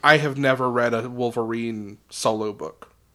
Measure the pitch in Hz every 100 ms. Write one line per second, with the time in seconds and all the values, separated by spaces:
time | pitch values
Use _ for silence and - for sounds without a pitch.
0 | 147 151 147 135 139 131 127 120 120 117
1 | 123 123 120 117 113 117 117 110 104 104
2 | _ - 123 110 107 95 78 - - _
3 | _